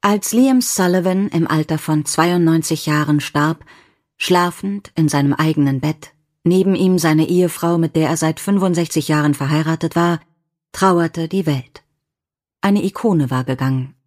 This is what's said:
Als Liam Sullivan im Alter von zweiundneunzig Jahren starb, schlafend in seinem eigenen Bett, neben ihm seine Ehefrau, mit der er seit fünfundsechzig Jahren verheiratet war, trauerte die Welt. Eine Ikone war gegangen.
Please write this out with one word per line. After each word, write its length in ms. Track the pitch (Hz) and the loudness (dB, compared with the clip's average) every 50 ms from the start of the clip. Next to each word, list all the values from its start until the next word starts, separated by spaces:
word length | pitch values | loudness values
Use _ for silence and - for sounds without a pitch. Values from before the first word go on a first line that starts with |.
Als 300 | - 202 208 208 - - | 2 0 0 0 -2 -2
Liam 300 | - 226 254 269 262 254 | 2 2 4 4 4 2
Sullivan 640 | 240 - - - 190 180 175 185 170 185 185 190 196 208 | 0 0 -2 0 0 2 2 2 0 0 0 0 -2 -2
im 180 | - 175 165 - | 0 -2 0 0
Alter 300 | - 156 156 - 160 151 | 0 -2 -2 -2 -4 -6
von 280 | - - 156 151 147 | -2 -2 -2 -2 -2
zweiundneunzig 800 | - - - 160 170 175 180 170 160 160 165 156 - 165 156 - | -2 -2 0 0 0 2 2 2 2 2 2 0 -2 -4 -4 -2
Jahren 340 | - 151 151 151 147 151 147 | -2 -2 -2 0 2 0 0
starb, 460 | 139 - - 147 147 151 160 - - - - - _ _ _ _ _ _ _ _ | 0 -2 -2 -2 0 0 -2 -4 -8 -20 -20 -20 _ _ _ _ _ _ _ _
schlafend 760 | - - 180 175 175 175 175 - - 196 202 202 - - _ | -2 0 2 2 2 0 -4 -6 -8 -8 -8 -8 -10 -10 _
in 140 | - 160 151 | 0 0 0
seinem 240 | 143 143 143 143 139 | 2 0 0 0 0
eigenen 480 | - 156 156 156 151 143 139 135 131 | 0 0 0 2 2 0 0 0 -2
Bett, 320 | 123 151 156 - - - _ _ _ _ _ _ _ | -2 -4 -6 -6 -10 -20 _ _ _ _ _ _ _
neben 320 | 170 175 185 190 190 190 | 0 2 2 2 2 2
ihm 240 | 175 185 185 185 180 | 2 2 2 2 2
seine 280 | 160 165 156 156 160 - | 2 2 2 2 2 2
Ehefrau, 500 | 175 180 180 175 - - - 170 170 170 | 2 2 2 0 0 -2 -2 -2 0 0
mit 180 | 165 160 - | 0 0 0
der 140 | 160 160 143 | 0 0 0
er 80 | 160 156 | 0 0
seit 220 | - 160 160 - | -2 -2 -2 -4
fünfundsechzig 680 | - - 196 202 185 190 180 165 170 160 - 165 147 - | -4 -2 0 0 2 0 0 0 -2 -2 -2 -4 -2 0
Jahren 240 | 156 151 147 147 147 | 0 0 2 0 0
verheiratet 640 | - 143 135 151 151 160 156 165 160 - 160 - | 0 -2 -2 0 0 0 -2 -2 -2 -4 -4 -2
war, 260 | 170 170 170 175 160 _ _ _ _ _ _ _ _ _ _ | 0 0 0 0 -2 _ _ _ _ _ _ _ _ _ _
trauerte 560 | _ - 190 190 180 175 170 165 - 170 165 160 | _ 0 2 2 2 2 0 0 -2 -4 -6 -4
die 180 | 180 190 185 | -2 -2 0
Welt. 380 | 156 147 131 123 - _ - _ _ _ _ _ _ _ _ _ _ _ _ _ _ _ _ | 0 -2 -2 -4 -10 _ -20 _ _ _ _ _ _ _ _ _ _ _ _ _ _ _ _
Eine 220 | - 196 202 208 - | 0 0 0 2 0
Ikone 460 | 190 - - - 233 196 165 143 127 | -2 -6 -2 -2 0 2 2 0 0
war 140 | 131 127 127 | -2 -4 -2
gegangen. 520 | 127 131 127 139 131 131 131 127 131 - _ _ | -4 -4 -2 -2 -2 -2 -2 -4 -8 -12 _ _